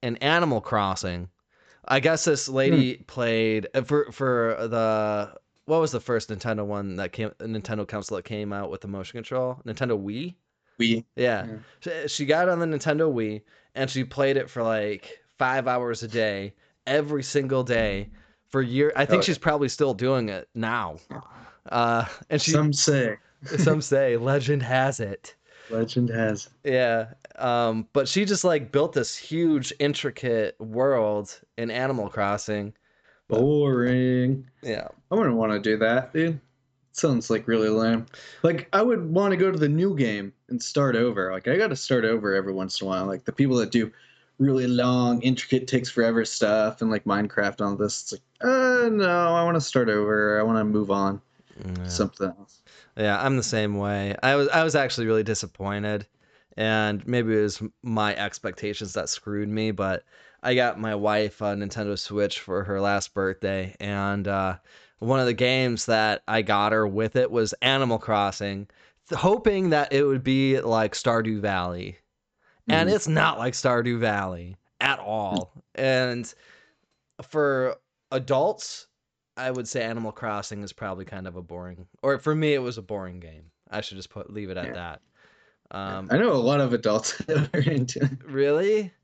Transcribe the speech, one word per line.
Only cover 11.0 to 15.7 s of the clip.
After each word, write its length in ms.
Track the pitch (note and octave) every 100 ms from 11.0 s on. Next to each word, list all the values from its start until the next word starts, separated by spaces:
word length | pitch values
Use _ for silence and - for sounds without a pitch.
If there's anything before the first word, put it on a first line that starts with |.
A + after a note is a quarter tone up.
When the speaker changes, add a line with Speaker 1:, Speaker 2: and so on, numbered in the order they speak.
| A2+ -
Speaker 1:
Yeah. 320 | B2 A2 F#2+
Speaker 2:
Yeah. 100 | G#2+ A2 _ - E3
Speaker 1:
She, 40 | D3+
she 180 | - C#3
got 240 | D#3 F3+
on 100 | E3+
the 60 | E3+
Nintendo 440 | D3+ D#3+ D3+ D#3+
Wii, 300 | B2+ G#2+ G#2+ _ _ _ -
and 140 | C3
she 140 | C3
played 340 | C3 C#3 C#3 C#3
it 120 | -
for, 120 | B2+
like, 560 | A2+ A2 G#2 G2+ - - _ _
five 300 | B2+ C3+
hours 360 | B2+